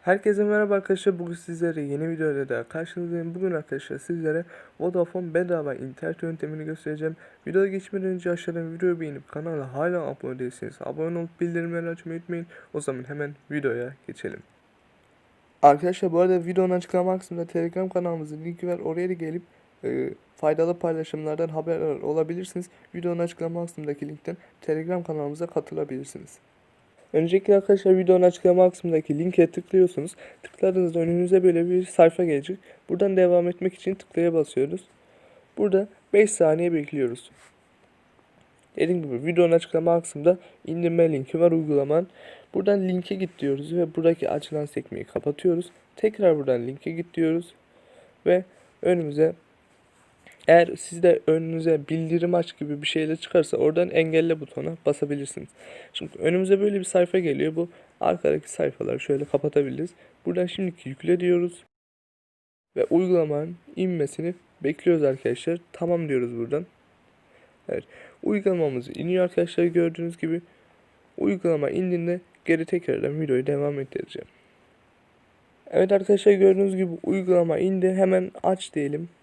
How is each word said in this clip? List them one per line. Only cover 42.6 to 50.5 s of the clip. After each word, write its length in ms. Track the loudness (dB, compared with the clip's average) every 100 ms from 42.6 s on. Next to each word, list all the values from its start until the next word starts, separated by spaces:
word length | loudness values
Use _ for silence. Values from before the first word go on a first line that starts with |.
| 0 0 0
linke 280 | -2 -4 -6
git 240 | -6 -4
diyoruz 360 | -4 -4 -4 -2
ve 200 | -2 2
buradaki 340 | 2 2 -2
açılan 360 | -4 -4 -6 -4
sekmeyi 380 | -8 -8 -12
kapatıyoruz. 680 | -6 -4 -4 0 0 0 -4 _ _ -2
Tekrar 420 | -2 4 4 4
buradan 300 | 2 0 -2
linke 240 | -8 -8
git 220 | -8 -8
diyoruz 400 | -2 0 0 -4 _ _ _ _ -20 _ _ 2
ve 180 | 2 0 _ _ _
önümüze 520 | 0 0 0 2 2 0 _ _ _ _ _ _ _ _ -20 -6
eğer 260 | 6